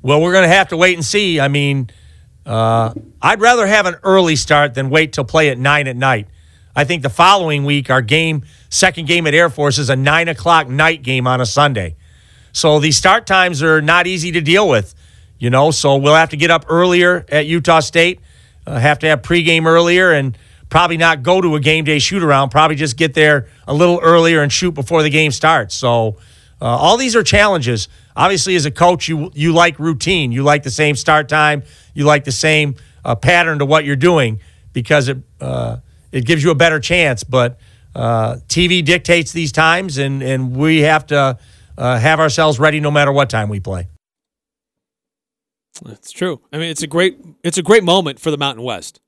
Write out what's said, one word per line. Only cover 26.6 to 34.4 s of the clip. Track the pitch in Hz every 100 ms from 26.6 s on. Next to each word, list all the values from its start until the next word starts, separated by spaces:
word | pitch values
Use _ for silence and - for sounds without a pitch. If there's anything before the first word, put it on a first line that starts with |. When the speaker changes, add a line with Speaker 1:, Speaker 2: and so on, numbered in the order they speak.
Speaker 1:
uh, |
all | 120 123 151 233
these | 262
are | 226
challenges. | 185 202 208 180 123 113 - _ _ -
Obviously, | 170 190 190 180
as |
a | 147
coach, | - 175 175 -
you, | 160 143
you | 147 160
like | 165 175 147
routine. | 156 139 170 185 131
You | 123
like | 139 147
the | 147
same | 117 151 135
start | - 151 147
time. | 156 151 151 - - _
You | -
like | 143 147
the | 139
same, | 123 160 151 147 127 - _
uh, | - 117
pattern | - 175 165 147
to | 143
what | 156
you're | 143 139
doing | 170 165 120 107